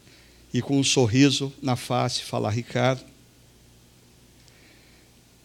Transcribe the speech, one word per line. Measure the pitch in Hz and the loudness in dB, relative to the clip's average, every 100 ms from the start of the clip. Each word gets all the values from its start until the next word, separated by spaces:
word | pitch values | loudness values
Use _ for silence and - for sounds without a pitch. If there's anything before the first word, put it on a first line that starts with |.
| - - - - - | -20 -20 -20 -20 -6
e | 123 | -6
com | 113 139 | 0 0
um | |
sorriso | 131 139 120 127 143 127 139 - | 2 2 4 6 4 4 -4 -6
na | 131 123 | -4 -4
face | - 123 123 - | -2 -2 -2 -4
falar: | - 120 110 | -6 -4 -2
"Ricardo, | 113 117 120 123 131 - - - - - - - - - _ - - - - - - - - - - _ _ _ _ | -4 -4 0 0 0 -8 -20 -20 -20 -20 -20 -20 -20 -20 _ -20 -20 -20 -20 -20 -20 -20 -20 -20 -20 _ _ _ _